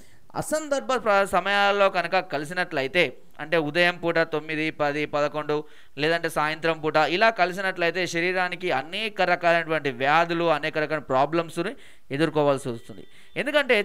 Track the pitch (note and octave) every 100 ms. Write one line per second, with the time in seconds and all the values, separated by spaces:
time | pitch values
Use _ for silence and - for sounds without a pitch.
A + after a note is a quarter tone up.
0 | - - - - - D#4 D#4 C#4 A3 B3+
1 | G#3+ G3+ G3 F#3 G3 G3+ G3+ G3+ G3 F#3
2 | E3+ F#3 F3+ C#3+ D3+ F3+ F3 D3+ C3 E3
3 | D3+ - - - D3+ E3+ D3 D3+ F3 F3
4 | D#3+ E3 D#3+ D3+ D#3 D#3 D#3 D#3 D3 D3
5 | D3 D3 D3 D3+ D3 D3+ D3+ - - -
6 | D3+ E3+ E3 D#3 D3+ D#3+ E3 D#3+ D#3 D#3
7 | D3 F3 A3+ A3 F3+ F3+ F#3+ F3+ E3+ E3+
8 | F3 E3+ F3 F#3 F3+ F3 F#3 C3 D3 F#3+
9 | A3 G3+ F3+ F3 F3 E3+ D#3+ D#3+ C#3+ A#2+
10 | C3+ D#3 E3+ E3+ E3+ D3+ D#3 D#3 D3+ D#3
11 | D3 C3 D3 E3+ E3 E3 F3 C4+ - -
12 | - C#3 D#3 D3 C#3+ C#3 C3 A#2+ - G2
13 | - - - - A#3 D4 C4 A3+